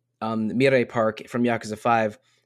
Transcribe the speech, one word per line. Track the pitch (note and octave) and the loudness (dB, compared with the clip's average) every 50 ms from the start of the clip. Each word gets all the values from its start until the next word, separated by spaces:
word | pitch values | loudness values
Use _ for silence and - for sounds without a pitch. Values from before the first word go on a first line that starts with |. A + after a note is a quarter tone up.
| _ _ _ _ | _ _ _ _
um, | A2 A2 A2+ A2 A2 G#2+ | -6 -4 -4 -4 -4 -2
Mirai | F#2 A#2 C3+ C3+ C3+ B2+ A#2 A2+ | 0 2 4 4 4 4 2 0
Park | - A#2+ A2 A2 G#2+ - - - | 0 0 0 0 -2 -4 -10 -6
from | - A#2+ A#2+ | -2 0 0
Yakuza | A#2+ A#2 A2 - G#2+ G#2+ G#2 | 0 0 -2 -4 -8 -10 -4
Five, | - B2 A#2 A2+ A2 G#2+ G#2 - _ _ _ _ _ | 0 2 2 2 2 -2 -4 -10 _ _ _ _ _